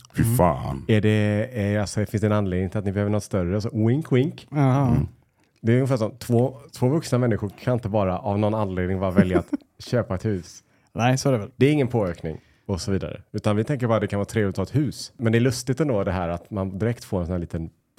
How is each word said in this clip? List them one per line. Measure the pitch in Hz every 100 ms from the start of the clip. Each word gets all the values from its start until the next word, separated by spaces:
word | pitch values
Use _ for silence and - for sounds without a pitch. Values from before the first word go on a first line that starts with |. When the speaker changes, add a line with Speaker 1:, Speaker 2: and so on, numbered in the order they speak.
| - -
Speaker 1:
Fy |
Speaker 2:
Mm. | 113 123
Speaker 1:
fan. | 87 67 - 67 -
Speaker 3:
Är | 107
det, | 107 107 104 104 117
är, | - 101 104
alltså, | 98 - 101
finns | 104
det | 107
en |
anledning | 104 98 90 95
till | 107
att | 98
ni |
behöver | 98 104
något | 104
större?" | - 98 87 104
Så | 107 110 113
wink, | 135 160
wink. | 127 147 - -
Speaker 2:
Aha. | 147 135 131 135
Speaker 1:
Mm. | 151 - - _ _ _ _
Speaker 3:
Det | 113
är | 123
ungefär | 131 131
som | 107 -
två, | - 117 131 - -
två | - 127
vuxna | 165 - 123
människor | 123 101 101
kan | - -
inte | 123 98
bara | 107 95 90
av | 104 101
någon | 107
anledning | 110 101 92 90 95
bara | 95
välja | 90 92 87
att | - -
<laughs> | _ -
köpa | - 123 101 92
ett | 113
hus. | 95 82 - _ _ _
Speaker 2:
Nej, | 90 120 131
så | 143
är |
det | 123
väl. | 101 -
Speaker 3:
Det | 135
är |
ingen | 151 120
påökning | 117 92 85 82 78 _ _ -
och | 95
så | -
vidare. | 95 - - -
Utan | 104 110 104
vi |
tänker | 113 143 120
bara | 107
att |
det | 98
kan | 101
vara | 101
trevligt | 117 101
att | 90
ha |
ett | 92 - 135
hus. | - - -
Men | 113
det | 113
är |
lustigt | 127 123 - 127
ändå | 151 107
det | 95
här | 92 85
att | 85 -
man | 104 95 92
direkt | 113 117
får | - 95
en | 85
sån |
här | 90
liten | 85 85 80 _ _